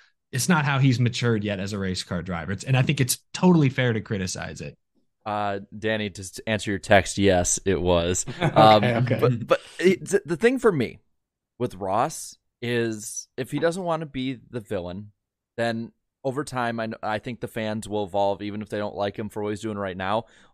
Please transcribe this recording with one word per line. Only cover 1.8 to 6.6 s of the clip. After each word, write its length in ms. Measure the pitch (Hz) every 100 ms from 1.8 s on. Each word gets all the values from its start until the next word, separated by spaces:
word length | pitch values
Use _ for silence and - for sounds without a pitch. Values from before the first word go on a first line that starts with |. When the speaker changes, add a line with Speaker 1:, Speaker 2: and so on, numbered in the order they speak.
| 95 92
Speaker 1:
car 200 | - 90
driver. 300 | 85 85 80
It's, 120 | 98
and 120 | - 131
I 60 |
think 200 | 127 131
it's 160 | 127 - _
totally 340 | - 180 175 139
fair 240 | - 127
to 80 | 110
criticize 640 | 101 101 90 87 85 78
it. 160 | 73 - _ _ _ _ 107
Speaker 2:
Uh, 340 | 104 104 98 101 107
Danny, 300 | 107 110 104
to 120 | 90
s-, 180 | 92 - -
answer 240 | 107